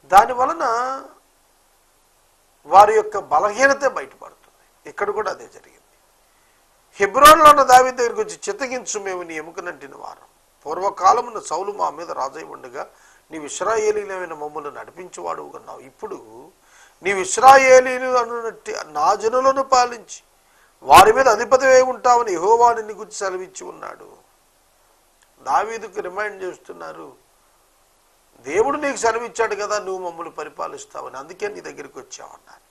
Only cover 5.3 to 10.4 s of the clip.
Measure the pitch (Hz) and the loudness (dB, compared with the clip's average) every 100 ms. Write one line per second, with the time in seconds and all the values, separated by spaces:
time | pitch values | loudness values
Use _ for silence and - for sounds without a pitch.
5.3 | - 120 - _ _ _ _ _ _ _ | -10 -16 -20 _ _ _ _ _ _ _
6.3 | _ _ _ _ _ _ - 196 214 294 | _ _ _ _ _ _ -4 -2 6 8
7.3 | 311 302 285 254 254 254 247 233 208 214 | 10 8 6 6 6 6 0 -4 -4 -8
8.3 | - - 196 262 254 - 214 196 180 170 | -8 -10 -8 -8 -8 -10 -10 -8 -8 -8
9.3 | 160 160 170 175 151 139 143 - - _ | -12 -12 -14 -14 -14 -18 -18 -18 -20 _
10.3 | _ | _